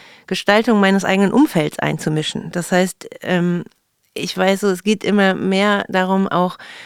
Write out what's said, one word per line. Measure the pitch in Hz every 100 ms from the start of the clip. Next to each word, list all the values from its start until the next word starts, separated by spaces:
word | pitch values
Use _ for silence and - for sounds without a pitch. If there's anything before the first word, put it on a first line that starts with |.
| - - -
Gestaltung | 185 - 208 233 208
meines | 196 196
eigenen | 180 190 196
Umfelds | 240 311 170 151 -
einzumischen. | 147 156 151 156 156 - 165
Das | 175 165
heißt, | 180 185 - - -
ähm, | - 180 175 175 - _ _ _ _
ich | - 185
weiß | 185 190 196
so, | 202
es | 180
geht | 208 214
immer | - 202 190
mehr | 185 190 190 208 202 -
darum, | 185 185 190 190
auch | 175 180 - - -